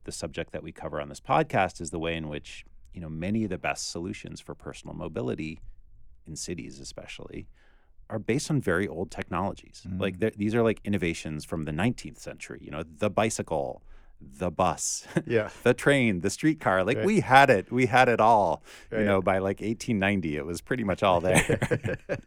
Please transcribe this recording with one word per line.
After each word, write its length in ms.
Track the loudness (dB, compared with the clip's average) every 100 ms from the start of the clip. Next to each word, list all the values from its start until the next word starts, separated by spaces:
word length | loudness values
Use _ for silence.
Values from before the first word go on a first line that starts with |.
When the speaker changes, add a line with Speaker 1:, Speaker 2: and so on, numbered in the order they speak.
Speaker 1:
the 80 | -12
subject 400 | -10 -10 -8 -8
that 100 | -10
we 80 | -12
cover 300 | -12 -8 -8
on 80 | -8
this 100 | -12
podcast 640 | 0 0 2 2 0 -2
is 100 | -8
the 80 | -4
way 160 | -4
in 140 | -4 -6
which, 360 | -8 -10 -18 -20 -20 -18
you 60 | -14
know, 80 | -10
many 340 | -6 -2 -2
of 80 | -2
the 80 | -2
best 320 | -4 -4 -6
solutions 500 | -8 -8 -8 -12 -14
for 140 | -14
personal 400 | -14 -12 -14 -12
mobility, 640 | -10 -8 -6 -4 -4 -6 -10 -14 -16 -20 -20 -20 -20
in 120 | -16 -12
cities 420 | -8 -8 -10 -14
especially, 680 | -16 -16 -16 -16 -14 -14 -14 -20 -20 _ _ -20 -10
are 120 | -8
based 280 | -2 -2 2
on 120 | 0
very 260 | 2 2 0
old 240 | -4 -8
technologies. 720 | -8 -6 -2 -2 -4 -14 -18 -10
Speaker 2:
Mm. 120 | -4
Speaker 1:
Like, 200 | -4 0
they're, 100 | -2
these 240 | 0 0
are, 80 | 2
like, 180 | 2 2
innovations 600 | -2 -2 0 -2 -6 -8
from 200 | -6 -6
the 80 | -4
nineteenth 480 | 0 0 -2 -10 -14
century, 400 | -16 -14 -14 -14
you 80 | -10
know, 140 | -10
the 260 | -10 -2 0
bicycle, 720 | 2 0 0 -2 -2 -2 -8 -14 -20 -20 -20
the 320 | -20 -6 -6
bus, 520 | 2 0 2 -4 -6 -4 -4
<laughs> 100 | 0
Speaker 2:
Yeah. 240 | 0 0 0
Speaker 1:
the 100 | 2
train, 460 | 4 4 4 4 2
the 100 | -2
streetcar. 540 | 0 0 2 2 2
Like, 140 | 2 2
Speaker 2:
Right. 80 | 2
Speaker 1:
we 140 | 2
had 300 | 8 8 10
it. 220 | 6 4
We 140 | 0 4
had 220 | 6 4
it 120 | 6
all. 420 | 8 8 6 0 -6 -20 -8
You 60 | -2
Speaker 2:
Right. 80 | 2
Speaker 1:
know, 140 | 2
by, 180 | 4 2
like, 220 | 0 -2
eighteen 380 | -4 -4 -2 0
ninety, 380 | 2 2 0 -4
it 100 | -4
was 140 | -8
pretty 240 | -4 -4
much 180 | -2 2
all 180 | 4 4
there. 800 | 6 4 4 0 0 -2 -2 -6
Speaker 2:
<laughs> 0 | -6 -10